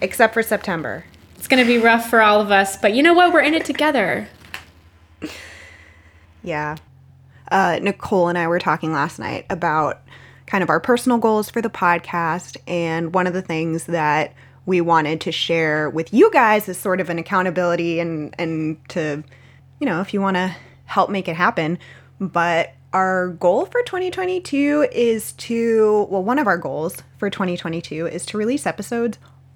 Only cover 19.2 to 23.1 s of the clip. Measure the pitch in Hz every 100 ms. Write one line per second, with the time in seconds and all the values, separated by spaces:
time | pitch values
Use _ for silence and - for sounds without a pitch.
19.2 | 151 - - - _ - 269 170 196 202
20.2 | 196 180 185 170 - - - - 185 196
21.2 | 180 165 185 233 160 180 - - - -
22.2 | 190 170 170 170 - - - 185 185